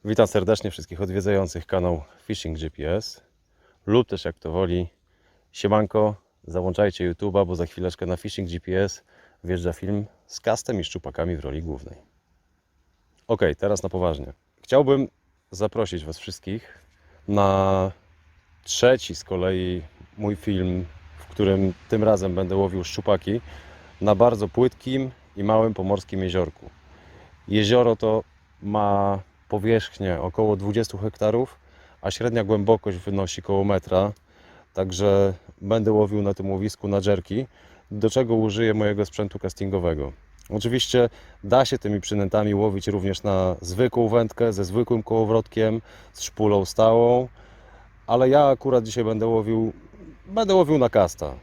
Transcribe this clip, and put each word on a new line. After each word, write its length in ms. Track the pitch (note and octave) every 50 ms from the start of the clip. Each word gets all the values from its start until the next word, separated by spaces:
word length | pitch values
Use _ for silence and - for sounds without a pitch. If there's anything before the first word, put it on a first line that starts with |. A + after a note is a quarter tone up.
| -
Witam 220 | G#2 A2 A2 A2+
serdecznie 440 | G2+ - G#2+ F#2+ F#2 A2 - - G2+
wszystkich 300 | - - E2 _ F2 E2
odwiedzających 640 | E2 E2+ F#2 G2+ F2+ G2+ G2+ G2 F#2+ F2 - F2 -
kanał 380 | - - F#2 F2 F2+ F2 D#2 C#2+ _ _ _
Fishing 380 | _ - G#2+ - - E2 D#2 D#2
G 120 | D#2+ D#2
P 240 | _ - C#2 D#2 F2
S 280 | G#2+ A2+ - - - _ _ _ _ _ _ _ _ _ _ _ _ _
lub 220 | G2+ G#2+ B2 A#2+
też, 180 | _ G2+ F2+ -
jak 140 | F2 E2+ _
to 120 | - E2
woli, 380 | D#2+ F2+ F#2+ F2 F2 F2+ F2 E2+ _ _ _ _ _ _ _ _ _ _ _ _
siemanko, 640 | _ - - G2+ G#2 G#2+ G#2+ F#2+ - A2 G#2+ G#2+ G#2 - _ _ _ _ _
załączajcie 720 | - D#2+ F2+ F2+ F#2 E2+ G2+ G#2 G2 - - F2+ F2+ E2+
YouTube'a, 320 | _ G#2 G2+ F2+ G2+ G2
bo 100 | F2 F#2
za 100 | E2 F2
chwileczkę 400 | E2 - - F2+ F2+ - _ F#2+
na 120 | F2 F2+
Fishing 320 | - - - - - G2 E2+
G 100 | E2+ E2+
P 240 | _ F#2 F#2 F#2+ G2+
S 200 | F#2+ - - _ _ _ _ _ _ _ _ -
wjeżdża 300 | E2+ F#2 F2 F2 F2 E2+
film 320 | - - F#2+ G#2 G#2 G#2 - _ _ _
z 140 | _ - -
castem 400 | - A2+ A2 - - - A#2+ G2
i 40 | E2+
szczupakami 540 | - - F2+ - C#2 C2+ - E2 F2 F2
w 20 | D2+
roli 240 | C#2+ C2+ C#2 D#2+ E2
głównej. 320 | D#2+ D2 C2 C2 B1 - - _ _ _ _ _ _ _ _ _ _ _ _ _ _ _ _ _ _ _ _ _ _ _ _ _
Okej, 280 | - A#2 G2+ G2+ E2 D2
teraz 280 | _ - G#2 G#2 F#2 -
na 60 | F#2
poważnie. 440 | - F#2 F2+ F2 D#2 C#2+ C2+ B1+ - _ _ _ _ _
Chciałbym 460 | - - B2+ C#3 D3 C3 C#3 C3+ C3+ - _ _ _ _ _ _ _ _
zaprosić 540 | F#2+ F#2 G#2 G#2+ - A#2 A2 F#2+ F#2 E2+ D2+
Was 120 | D#2 E2
wszystkich 640 | - - - F2+ - _ F#2 G2+ A2+ - - - - _ _ _ _ _ _ _ _ _
na 640 | - G2+ G#2 G2 G2 F#2+ G2 F#2+ F#2+ F#2+ F#2+ F#2 F#2+ F2+ _ _ _ _ _ _ _ _ _ _ _ _ _ _
trzeci 520 | - - - A#2+ B2 C3 B2 - - F2
z 80 | - -
kolei 580 | - F#2+ F2+ F2+ F#2+ F#2+ F#2 F#2 F2+ F2+ F2 D#2+ - _ _ - _ _
mój 180 | G#2 G#2+ G#2 G#2
film, 500 | - - G#2+ G2+ F#2 F#2 F#2 F2+ F#2 F2+ E2 - - - - -
w 80 | - -
którym 480 | - - - G#2 F#2+ F#2+ F#2+ G2 F#2+ F2 - - -
tym 140 | A2+ G#2+ G#2+
razem 320 | A2 G#2+ F2+ F#2+ F#2+ F2+
będę 200 | F#2 F#2+ F2 F#2+
łowił 280 | G2 G2 F#2+ F#2 F#2 F2
szczupaki 580 | - - - - - G2+ F2+ - G2 G#2 A#2+ - - - - - - - - - - - -
na 140 | G2+ G#2 G#2
bardzo 320 | F#2+ A#2 B2 A#2 G2+ G#2
płytkim 640 | F#2 - A#2+ B2 B2+ - - - C3 C3 C3+ C3+ C3 B2 _ _ _ _
i 60 | G2+ G2+
małym 300 | G#2 A2 A2 A2 A2+ G2+
pomorskim 500 | - F#2 F#2+ G2+ F#2+ - - - F#2+ F#2+
jeziorku. 460 | F2+ E2+ F#2 F2 D#2+ - - - - - _ _ - - - - - - - - - - _ _
Jezioro 480 | - G2 G#2+ G#2 G2+ A#2+ B2 A#2+ A#2 A2
to 280 | - - A2 A2 A2 A2 _ _ _ _ _ _ _
ma 580 | - G2+ G#2 G#2+ G#2 G2+ G2+ G2+ G2 G2 G2 F#2+ F#2 _ _ _ _ _
powierzchnię 720 | G#2+ G#2 G2 A2 A2+ A2 - - - - G2 F#2 F2 D2+
około 340 | D2 F#2 - - A2 G#2+ G#2
dwudziestu 420 | F#2 G2 G2+ G2+ A2+ A2 - -
hektarów, 640 | F#2+ G2+ G#2+ - - G#2+ G#2+ A2 A#2+ C3 - - _ _ _ _ - - _ _ _
a 100 | - G2
średnia 320 | - - A2+ A#2+ A2+ A#2 G#2
głębokość 540 | G2 A2 G#2 G2+ G#2+ A2+ G#2+ - G#2+ F#2
wynosi 440 | F2+ - G2+ G2 G2 F#2+ F2+ - -
koło 220 | - - G2 G2 G2
metra. 480 | G2+ G2 F#2 - - F#2+ F#2 G2 G#2 G2+ _ _ _ _ _ _ - - - _ _ _
Także 600 | F#2 F#2+ F#2+ F2+ F2+ G2+ G#2 G2 G2 G2 G2 F#2 - _ - - _
będę 300 | - G2 A2+ A2+ G#2 A2
łowił 300 | G#2+ G#2 G#2+ G2 G#2 G#2
na 120 | G2+ G2+ G2
tym 180 | - F#2+ G2
łowisku 360 | G2 F#2+ G2+ G#2 - _ -
na 140 | G2+ G2+ G2+
dżerki, 460 | F#2 G2+ G2+ F#2 - - G2 A#2 C3 - _ - - - - _ _ _
do 180 | G#2 G#2 A2+ A2
czego 260 | - C3 B2+ A2+ A#2
użyję 380 | A2+ A2 G#2+ G2+ G#2+ A#2 A2 G#2+
mojego 320 | G#2+ G#2+ G#2 G#2 G2+ G#2
sprzętu 340 | - - - G#2+ G2 - G2
castingowego. 760 | - F#2+ - - G2 G2 F#2+ F#2+ F2 E2+ D#2+ D2 C#2 C#2+ D2 - _ _ _ - - -
Oczywiście 600 | - G#2+ G2+ A#2 A#2+ B2+ - - - B2 A#2+ A2+ - - - - - _ -
da 220 | G2+ A#2 C3 C3
się 140 | - C3+ A#2+
tymi 220 | - G#2 G#2 G2+
przynętami 540 | F#2 - G#2+ G#2 G2+ F#2 G#2+ G#2+ G#2 G#2 G2+
łowić 320 | G2+ G#2+ G#2+ F#2+ G2 -
również 360 | A2 G2+ G2 F#2 G2 F#2+ - -
na 320 | G#2 G2 F#2+ F#2 F#2 F2 -
zwykłą 460 | F2 E2+ F2+ F#2+ B2+ A#2+ - B2 A#2
wędkę, 460 | G#2+ A2+ A#2+ A#2 A2 - - A#2 A2+ G#2
ze 100 | F#2+ G2
zwykłym 400 | F2 F#2+ A#2 A#2+ - B2 A2+ G#2+
kołowrotkiem, 800 | - A2+ A2+ A2+ G#2 A2+ A2+ G#2+ - - A2 A2 A2 G#2+ A2+ - - - - - - _
z 80 | -
szpulą 440 | - - - - G#2+ G#2 G#2 G2 F#2+
stałą, 600 | - - - A2 A2+ A2+ A#2 A#2 A#2+ B2 B2 B2+ B2 - - - - - - - - - - - - - - _
ale 220 | - A2+ B2 C3 C3
ja 180 | C3+ D3 D3
akurat 360 | C#3 C3 - - C3+ B2+ B2 A2
dzisiaj 200 | A2 G2+ B2 A2+
będę 240 | A2 A2 G#2+ A2
łowił, 460 | A#2 A2+ A2 G#2 A2 A2+ A2 A2+ A2 - - - - - - - - - - -
będę 300 | - G3 A3+ A3+ F#3+ F#3+
łowił 220 | F#3+ E3+ C#3+ D#3
na 120 | C#3+ B2 A2+
kasta. 460 | - A2 F#2+ E2 - - D#2+ D2 C2 A#1